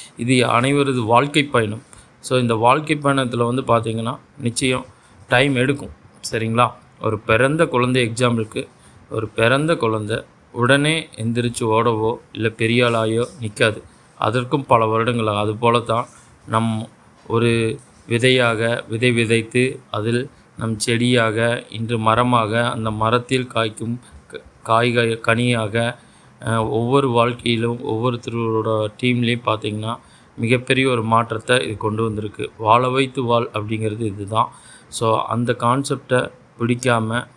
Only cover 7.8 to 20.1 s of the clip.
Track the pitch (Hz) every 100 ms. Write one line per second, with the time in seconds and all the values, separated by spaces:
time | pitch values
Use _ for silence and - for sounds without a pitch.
7.8 | 123 127 117 113 123 117 107 123 - _
8.8 | - - - 110 107 - 113 135 156 170
9.8 | 113 110 104 117 - _ _ 117 123 139
10.8 | 147 160 - - 113 117 120 120 117 110
11.8 | 117 110 110 120 - 101 110 110 113 120
12.8 | 120 113 113 113 123 - 110 - 113 104
13.8 | - - _ - 110 123 123 151 131 120
14.8 | 110 113 113 117 110 104 104 107 120 117
15.8 | 110 113 127 - - _ - 110 113 110
16.8 | 113 - _ _ - 113 117 117 113 -
17.8 | - - - 117 127 127 120 110 117 117
18.8 | - 110 123 117 110 113 113 123 131 -
19.8 | - 107 110